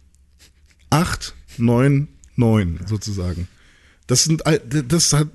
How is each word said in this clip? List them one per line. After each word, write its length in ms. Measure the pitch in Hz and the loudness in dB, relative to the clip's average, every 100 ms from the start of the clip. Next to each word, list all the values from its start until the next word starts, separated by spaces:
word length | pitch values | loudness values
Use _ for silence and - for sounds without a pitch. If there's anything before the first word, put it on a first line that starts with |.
| _ _ _ _ - _ _ _ _ | _ _ _ _ -20 _ _ _ _
Acht, 440 | 147 175 - - - - - | 0 0 -4 -10 -16 -16 -2
neun, 500 | 117 120 139 139 147 - - - | 2 4 4 2 -2 -10 -10 0
neun 440 | 117 110 90 80 90 | 2 4 2 -4 -6
sozusagen. 600 | 104 104 101 90 85 87 - - _ _ _ - | -6 -6 -6 -6 -6 -8 -14 -20 _ _ _ -2
Das 180 | 156 156 | 0 2
sind 200 | 160 - | 0 0
all-, 140 | 160 | 0
d-, 240 | 117 147 123 | 0 -4 0
das 260 | 165 - | 0 2
hat, 160 | 147 151 | 2 0